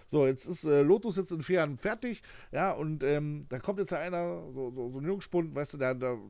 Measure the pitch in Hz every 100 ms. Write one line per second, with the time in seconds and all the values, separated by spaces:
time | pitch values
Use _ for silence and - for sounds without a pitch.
0 | - 147 135 135 - 170 156 143 143 208
1 | 233 185 180 165 147 180 147 135 202 214
2 | 247 220 - - - 143 190 - 156 156
3 | 135 147 147 147 139 127 196 202 196 165
4 | 170 175 175 175 156 131 127 127 123 135
5 | 151 196 - 175 165 143 147 147 131 127
6 | 127 120 101